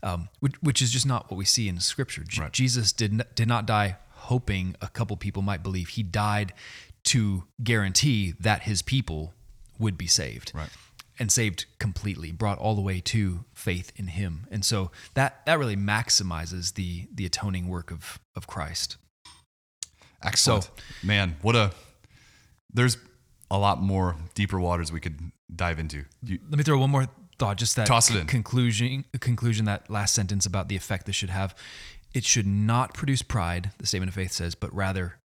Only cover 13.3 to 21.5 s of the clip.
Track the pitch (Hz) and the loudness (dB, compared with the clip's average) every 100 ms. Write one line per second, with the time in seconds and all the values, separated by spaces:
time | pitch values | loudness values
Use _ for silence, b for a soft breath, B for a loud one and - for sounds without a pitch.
13.3 | 87 - - - 87 95 - 92 82 98 | -2 -8 -8 -4 -4 -6 -10 -8 -4 -4
14.3 | 80 110 104 - 107 92 B B - 135 | -6 -6 -4 0 0 -2 B B 0 0
15.3 | - - 160 127 101 101 107 113 - 95 | 0 2 2 2 0 2 2 2 0 0
16.3 | 82 82 90 87 - 90 87 - - 92 | -4 -6 -6 -6 -4 -4 -4 -8 -6 -4
17.3 | - 104 92 90 90 82 82 - - _ | -2 -2 -2 -2 -6 -6 -12 -12 -16 _
18.3 | - - - 76 80 - - _ _ - | -16 -12 -8 -6 -6 -6 -8 _ _ -20
19.3 | - _ _ _ _ - b b b - | -20 _ _ _ _ -16 b b b -2
20.3 | - - 107 - - B B 92 104 95 | 2 4 4 2 -10 B B 2 2 2
21.3 | 76 92 | 0 4